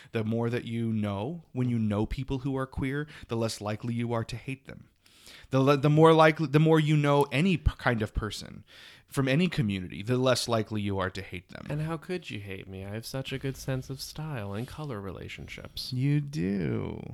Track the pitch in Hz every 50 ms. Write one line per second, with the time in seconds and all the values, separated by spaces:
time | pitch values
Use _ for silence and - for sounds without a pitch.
0 | - - - 113 107 107 113 117 117 117 120 120 - 117 113 117 117 113 110 107
1 | 104 104 101 98 107 139 175 170 - _ - 127 127 123 120 117 110 107 101 104
2 | 110 - - - 135 139 139 135 127 143 131 135 131 - - - 139 131 139 147
3 | 151 151 - - - - 117 113 113 113 - - 101 104 107 107 - 120 117 117
4 | 120 117 117 113 110 - - 110 - - 135 - _ - - - - _ _ _
5 | _ _ _ _ - - - - - - - 131 135 139 147 139 123 151 151 151
6 | 160 160 165 156 160 160 156 156 160 131 135 151 160 160 160 160 151 147 156 151
7 | 143 143 143 143 139 - - 135 170 196 180 - - - - - - 135 123 110
8 | 110 104 - - 113 104 - - - - - - - _ - - - - - -
9 | _ _ - 143 135 135 131 156 185 175 - - 127 104 98 95 92 85 - 78
10 | 101 110 127 127 127 131 123 - - 117 117 110 107 - 110 107 101 101 98 95
11 | 90 92 - 95 90 - - 92 - - - - - - 151 151 156 160 165 156
12 | - - 180 180 165 - 123 107 101 98 95 95 - 95 95 95 95 101 101 117
13 | 113 - - 135 131 - 135 131 - 135 131 - - - 131 131 127 - 135 135
14 | - - - - 156 156 147 117 101 101 98 104 123 147 - - 156 147 120 101
15 | 98 95 80 - - 95 - - 71 - - - - - - - - - 127 123
16 | 131 143 147 151 143 143 143 156 175 190 202 196 165 131 117 110 98 87 82 -
17 | - -